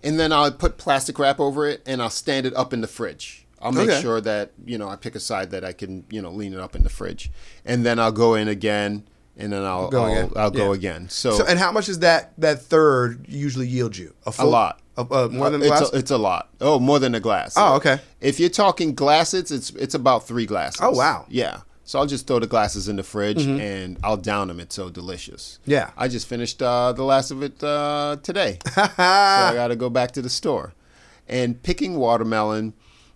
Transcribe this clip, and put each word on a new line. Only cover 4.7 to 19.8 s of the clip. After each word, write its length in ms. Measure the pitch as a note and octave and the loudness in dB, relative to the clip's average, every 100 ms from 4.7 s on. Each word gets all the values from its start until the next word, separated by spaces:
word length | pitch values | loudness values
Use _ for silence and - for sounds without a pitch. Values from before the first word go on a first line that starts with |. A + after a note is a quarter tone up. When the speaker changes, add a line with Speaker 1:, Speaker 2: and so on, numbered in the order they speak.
| A#2 | -10
Speaker 1:
know, 100 | G2+ | -8
I 60 | G2+ | -10
pick 200 | A#2 G#2 | -12 -12
a 40 | |
side 320 | - G#2 F#2+ | -6 -6 -6
that 120 | F#2 F#2 | -8 -10
I 80 | |
can, 320 | F2+ F#2+ F#2 - | -12 -12 -12 -12
you 100 | G#2+ | -10
know, 80 | F2+ | -10
lean 220 | F#2 G2+ | -10 -10
it 60 | F#2+ | -10
up 160 | F#2 - | -12 0
in 80 | |
the 60 | - | 0
fridge. 420 | - F#2 E2+ - - - - - | 0 -10 -8 -10 -12 -16 -18 -4
And 200 | B2 A#2+ | 0 2
then 120 | A#2 | 4
I'll 120 | A2+ | 2
go 240 | G#2+ A#2 A2 | 4 4 4
in 120 | G#2+ | 2
again, 560 | G#2 G#2+ G#2 G2+ G#2 G#2 _ _ - | -2 0 0 -2 -4 -10 _ _ -14
and 160 | G#2+ | -8
then 120 | G2+ | -6
I'll, 260 | G2 F#2 F2+ | -4 -4 -2
Speaker 2:
Go 140 | B2+ | 0
Speaker 1:
I'll, 80 | A2 | 2
Speaker 2:
again. 200 | G#2+ G#2+ - | 0 0 0
Speaker 1:
I'll 160 | G#2+ | 0
go 180 | F#2 G2+ | 2 0
Speaker 2:
Yeah. 60 | G2 | 0
Speaker 1:
again. 340 | F#2 D#2+ F#2 | -4 -8 -10
So 220 | - B2+ | -4 0
Speaker 2:
So, 140 | G#2+ D#3 | 2 4
and 120 | F3 | 4
how 120 | F#3 | 2
much 180 | G#3+ G#3 | 0 -4
is 100 | F3 | 2
that, 340 | E3+ E3 - - | 4 4 2 0
that 240 | D#3 D3 | 0 0
third 640 | - D#3+ D#3 C3+ A#2+ A#2+ C#3 | 2 6 6 4 2 -4 -12
usually 400 | C#3+ C#3+ B2+ B2 | -6 -6 -4 -4
yield 300 | B2+ A#2 G2 | -2 -2 -4
you? 160 | E2+ _ - | -16 _ -10
A 40 | |
Speaker 1:
A 20 | |
Speaker 2:
full 180 | A#2 C3 | 0 4
Speaker 1:
lot. 300 | A#2+ G2+ - _ - | 4 4 -2 _ -8
Speaker 2:
Uh, 80 | B2 | -2
uh, 180 | C3 A#2+ | 0 0
more 180 | B2 C#3 | 0 0
than 120 | D3 | 2
a 40 | D3 | 4
Speaker 1:
Uh, 20 | |
it's 100 | D3 | 4
Speaker 2:
glass? 140 | C#3 | 4
Speaker 1:
a, 40 | C3+ | 0
it's 140 | B2+ | 0
a 60 | C3+ | 2
lot. 320 | G2+ F2 - _ | 2 0 -4 _
Oh, 180 | C3+ D3+ | 2 4
more 200 | B2+ C#3+ | 6 4
than 140 | B2+ A#2 | 4 0
a 40 | |
glass. 340 | A2 G2 - - | 0 0 0 4
Speaker 2:
Oh, 200 | G3+ C3+ | 6 6
okay. 240 | D3+ C3+ - _ | 4 0 -2 _
Speaker 1:
If 180 | C3 C#3 | -2 2
you're 100 | F3 | 0
talking 440 | - G3+ F3 E3 C3 | 4 2 2 -2 0
glasses, 560 | C#3+ D3+ E3 F#3 F3+ | 4 4 4 -2 -4
it's, 180 | C#3+ - | -6 -8
it's 220 | - | -8